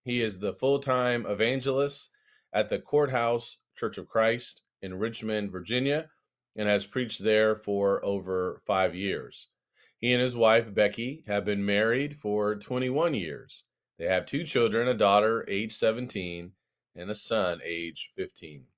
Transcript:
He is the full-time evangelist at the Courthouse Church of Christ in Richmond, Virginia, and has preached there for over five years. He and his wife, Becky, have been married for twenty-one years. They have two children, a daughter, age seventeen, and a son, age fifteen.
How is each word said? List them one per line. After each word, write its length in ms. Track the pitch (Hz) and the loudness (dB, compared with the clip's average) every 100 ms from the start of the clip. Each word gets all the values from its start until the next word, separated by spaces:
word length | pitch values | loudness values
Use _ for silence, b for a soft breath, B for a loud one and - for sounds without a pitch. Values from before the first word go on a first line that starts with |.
He 180 | - 120 | -6 -2
is 160 | 113 92 | -2 -2
the 160 | 98 | -6
full-time 720 | - 131 139 139 127 123 120 110 | -2 0 0 2 2 2 0 -2
evangelist 840 | 101 113 131 127 131 143 - - b b b b | 0 0 0 0 0 -2 -4 -12 b b b b
at 160 | 104 107 | -2 0
the 80 | 101 | -2
Courthouse 800 | - 147 143 127 117 120 - - _ - | 0 2 2 2 2 0 -2 -14 _ -8
Church 220 | 113 101 | -6 -6
of 100 | 85 | -2
Christ 540 | 113 110 120 - - _ _ | 2 2 2 -4 -16 _ _
in 140 | 95 | -10
Richmond, 580 | 92 110 113 110 107 104 | -6 -6 -4 -4 -2 -4
Virginia, 560 | 90 85 123 135 147 117 _ _ _ _ - | -6 -4 -2 0 -2 -4 _ _ _ _ -4
and 100 | 104 | 2
has 200 | 104 98 | 2 0
preached 360 | - 123 - | -4 -4 -2
there 320 | 101 107 110 | 2 4 4
for 480 | 107 - 101 98 98 | 2 -2 0 2 2
over 600 | 101 101 92 92 90 - - | 0 -4 -2 -2 -4 -4 -2
five 280 | 95 92 | 2 2
years. 540 | 85 98 82 62 - - _ _ b b b | 0 -4 -4 -8 -16 -20 _ _ b b b
He 160 | 120 | 0
and 80 | 123 | 2
his 120 | 127 | 2
wife, 380 | 120 113 113 110 | 4 6 6 4
Becky, 520 | 104 104 104 120 156 - | 2 2 2 -6 -8 -4
have 180 | 101 | -2
been 220 | 98 101 101 | 0 0 2
married 480 | 101 113 123 143 147 | 2 2 0 -2 -6
for 400 | 107 104 104 104 | -4 0 0 -2
twenty-one 560 | - 127 127 135 165 | -4 -4 -2 0 0
years. 520 | 135 85 67 - - - _ _ - | -2 -4 -8 -14 -20 -20 _ _ -6
They 80 | 85 | 0
have 180 | 92 | 0
two 200 | - 143 | 0 -4
children, 440 | 165 127 117 110 120 | -2 2 2 2 0
a 60 | |
daughter, 500 | 117 104 101 110 113 - | 4 6 6 6 2 -2
age 280 | 98 113 | -4 -4
seventeen, 800 | - 113 113 123 104 90 87 87 95 _ _ _ 87 | 0 0 2 -4 -6 -6 -8 -12 -18 _ _ _ -14
and 140 | 90 | -8
a 40 | |
son, 460 | 104 - 113 92 85 | -6 -2 0 0 -2
age 500 | 78 85 85 - - - | -4 -6 -6 -10 -12 -10
fifteen. 480 | 90 - 82 76 65 | -10 -10 -18 -18 -20